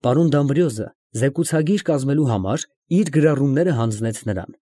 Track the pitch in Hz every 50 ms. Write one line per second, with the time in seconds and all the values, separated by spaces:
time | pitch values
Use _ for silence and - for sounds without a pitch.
0 | - 123 127 156 170 160 143 147 143 139 139 156 180 143 113 107 98 - _ _
1 | _ _ _ 113 127 139 139 165 170 - 165 160 156 156 202 202 - - 151 139
2 | 131 139 143 156 151 127 113 98 92 95 117 160 - _ _ _ _ _ 165 190
3 | 214 160 135 156 147 156 147 135 139 143 135 143 175 185 147 117 113 113 107 104
4 | 113 113 110 - - 110 101 90 - - - _